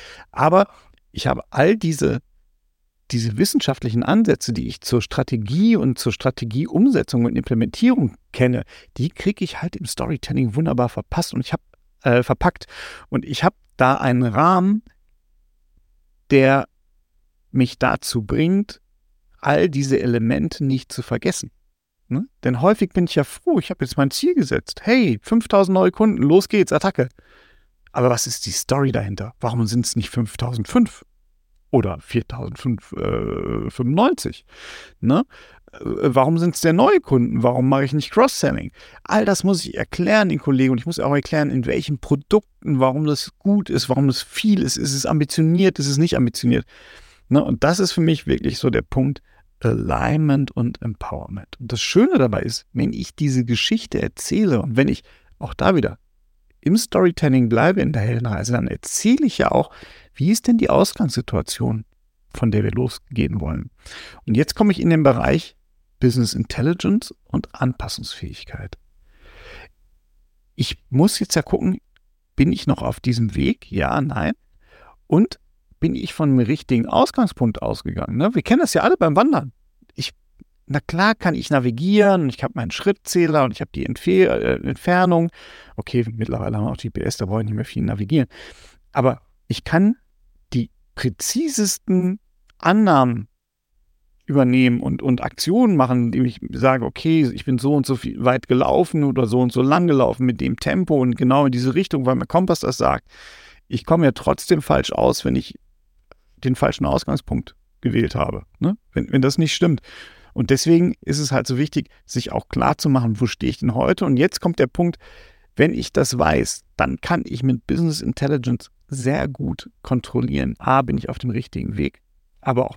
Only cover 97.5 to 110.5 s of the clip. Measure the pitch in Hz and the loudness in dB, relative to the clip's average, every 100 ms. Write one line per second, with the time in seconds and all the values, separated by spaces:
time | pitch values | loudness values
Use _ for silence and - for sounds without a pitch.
97.5 | 127 135 147 131 127 123 - 123 131 - | -2 2 0 0 -4 -4 -2 0 0 0
98.5 | 127 - 135 175 160 143 131 117 123 123 | 2 4 2 2 2 0 0 0 2 2
99.5 | 127 131 160 175 139 123 117 127 107 65 | 2 2 2 4 4 2 0 -2 0 -4
100.5 | - - 165 175 147 127 117 127 135 139 | -4 -2 -2 0 0 0 0 2 4 2
101.5 | 123 127 139 196 151 127 131 - 170 185 | 0 0 0 -2 -2 0 -2 0 0 0
102.5 | 165 - - - - _ - - - - | -2 -2 0 0 -2 _ -20 -20 -20 -20
103.5 | - - 120 - 165 147 - - - - | -20 -8 -6 0 4 4 2 -2 -2 0
104.5 | 160 - 67 - - 62 - - 64 - | 0 2 0 0 0 2 2 0 -2 -4
105.5 | - _ _ _ _ _ - _ _ 131 | -14 _ _ _ _ _ -20 _ _ -4
106.5 | 127 - - 147 131 - 139 - - - | 0 0 0 0 -2 -2 -6 -4 -8 -8
107.5 | _ _ _ 120 117 113 - 71 - - | _ _ _ -2 0 -2 -2 -4 -6 -12
108.5 | - 175 208 _ 139 117 135 131 139 160 | -4 -2 -2 _ -6 0 2 2 2 0
109.5 | - 175 135 - - - - - - 110 | 2 0 0 -6 -20 -20 -20 -14 -6 0